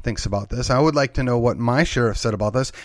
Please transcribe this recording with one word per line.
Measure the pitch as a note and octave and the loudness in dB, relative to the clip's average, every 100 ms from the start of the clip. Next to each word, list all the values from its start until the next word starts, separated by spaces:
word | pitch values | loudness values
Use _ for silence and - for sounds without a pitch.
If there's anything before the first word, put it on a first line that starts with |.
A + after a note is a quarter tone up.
thinks | A#2 G#2 G#2 | -6 -4 -4
about | G2+ G2+ | -4 -4
this. | A#2+ B2+ | -6 0
I | C3 | 2
would | D#3 D3 | 4 2
like | C#3 | 0
to | - | 0
know | B2+ A#2+ | 0 2
what | A#2+ - | 2 2
my | A#2+ B2+ | 0 2
sheriff | C3+ B2+ A#2+ G2 | 2 2 0 0
said | A#2 | -2
about | G#2 G#2 | 0 0
this. | B2 C3+ - | 0 -4 -8